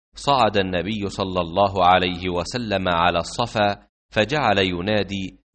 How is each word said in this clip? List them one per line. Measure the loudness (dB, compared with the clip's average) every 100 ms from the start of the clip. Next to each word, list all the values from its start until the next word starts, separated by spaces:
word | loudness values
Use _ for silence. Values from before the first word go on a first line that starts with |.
| _ -6
صعد | 0 2 4 2
النبي | 0 0 -2 -4 -4
صلى | -4 -4 -2
الله | -2 2 2 4
عليه | 4 4 2 -2 -4
وسلم | -4 -4 -6 -4 -2 0
على | 2 2 0
الصفا، | -2 -4 -4 0 -2 -2 _ _ _
فجعل | -2 0 0 2 2
ينادي: | 2 0 -2 -2 -2 -6 -8 -12 _